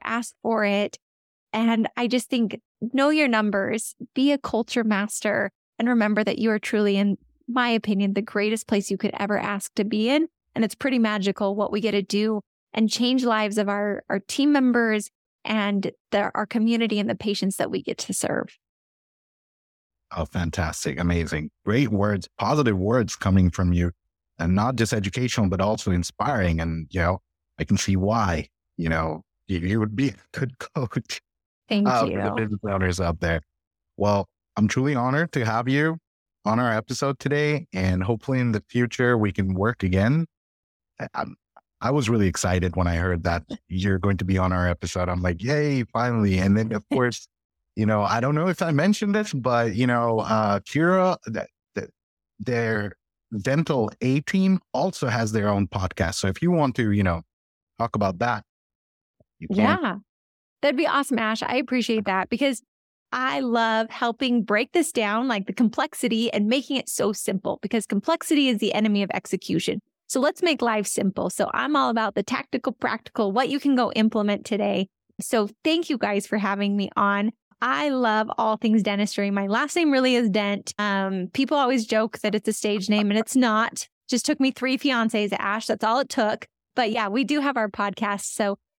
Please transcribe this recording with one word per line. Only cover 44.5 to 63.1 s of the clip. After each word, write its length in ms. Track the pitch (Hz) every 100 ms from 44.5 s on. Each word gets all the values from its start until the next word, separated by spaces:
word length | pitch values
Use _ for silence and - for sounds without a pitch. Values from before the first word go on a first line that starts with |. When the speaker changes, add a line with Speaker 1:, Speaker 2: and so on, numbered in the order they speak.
Speaker 2:
our 160 | 90 87
episode. 400 | 87 90 92 90
I'm 140 | 90
like, 200 | 90 85
"Yay, 420 | 113 151 147 135 113
finally." 520 | 117 123 117 101 92
And 200 | 98 104
then, 160 | 110
of 100 | 104 -
Speaker 1:
<laughs> 40 |
Speaker 2:
course, 340 | 135 123 - - _ _ _ _ -
you 100 | 107
know, 160 | 107
I 180 | 101 113
don't 160 | 135 151
know 140 | 185
if 120 | 170
I 100 | 165
mentioned 440 | 143 185 208 208 208
this, 180 | 208
but, 400 | 139 123 120 113
you 140 | 101 127
know, 320 | 120 117 113
uh, 400 | 82 110 107 101
Cura, 580 | - 147 170 185 185 170 -
th-, 160 | 98 - _ _ -
th-, 140 | - _ _ _ _ -
their 540 | - 120 113 110 104 - _ _ - 107
dental 480 | 127 143 160 139 110 -
A 180 | 127 139
team 400 | - 190 190 185 _
also 340 | - 180 - 131
has 240 | 117 110
their 160 | 110 104
own 200 | 101 98
podcast. 480 | 101 92 - 82 -
So 120 | 98
if 140 | 95
you 100 | 175
want 240 | 170 139 120
to, 160 | 110
you 100 | 101
know, 200 | 95 82 - _ _ _ _ -
talk 160 | 117 107
about 240 | 101 90
that, 240 | 120 107 - _ _ _ _ _ _ _ _ -
you 80 | -
can. 100 | 196
Speaker 1:
Yeah, 380 | 220 359 254 196 _ _ _ _ _ -
that'd 140 | 285 269
be 100 | 302
awesome, 320 | 285 277 233
Ash. 240 | 220 220
I 140 | - 254
appreciate 500 | 247 254 220 220 202
that 240 | 190 -
because 320 | 233 277 247 _ _ _ _ -